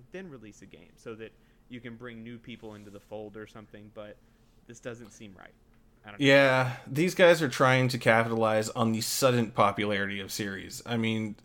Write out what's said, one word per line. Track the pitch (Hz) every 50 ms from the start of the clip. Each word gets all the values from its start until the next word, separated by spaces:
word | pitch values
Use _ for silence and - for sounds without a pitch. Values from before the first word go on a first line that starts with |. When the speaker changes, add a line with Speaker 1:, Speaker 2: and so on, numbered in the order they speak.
| 120 -
Speaker 1:
then | - 180 196 185
release | 143 127 107 110 101 -
a | 98
game | 98 - 78 85 80 73 _
so | - 127 113
that | 107 110 107 _ _ _ _ _ _ _ -
you | 123 123
can | 113 123 117
bring | 113 123 123 117 113 113
new | 117 120 117
people | 117 - 120 110 - 110 107
into | 104 104 104
the | 98 101
fold | - - 107 107 107 107 101
or | 110 107
something, | 104 - 120 107 - - 107 107 107 -
but | 110 104 104 104 _ _ _ _ _ _ _ _ _ _ -
this | 120 -
doesn't | - 127 117 113 120 104
seem | - - 113 104 92 -
right. | 50 50 _ _ _ _ _ _ _ _ _ _ -
I | 107
don't | 104 101
know. | 143
Speaker 2:
Yeah, | 139 139 139 139 135 131 131 131 127 123 - - -
these | 135 135 170 185 175
guys | - 190 170 175 165
are | 160 131
trying | 123 - 139 127 131 131 127 123
to | 131 123
capitalize | - 123 113 113 113 113 117 113 110 110 107 110 110 110
on | - 123 117 113 113
the | 110
sudden | 113 - - - - 131 123 120 117 101
popularity | - - 110 101 98 - 104 104 104 98 98 98 101 101
of | 98 92
series. | - - 107 101 98 95 98 98 - - -
I | - 120
mean, | 117 113 113 113 110 110 107 104 - -